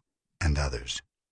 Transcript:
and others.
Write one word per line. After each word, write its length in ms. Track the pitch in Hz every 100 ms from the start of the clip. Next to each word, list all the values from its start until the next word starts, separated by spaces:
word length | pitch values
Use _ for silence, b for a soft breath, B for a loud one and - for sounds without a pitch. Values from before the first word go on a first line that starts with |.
| _ _ _ _
and 200 | 80 71
others. 420 | 67 64 64 - - _ _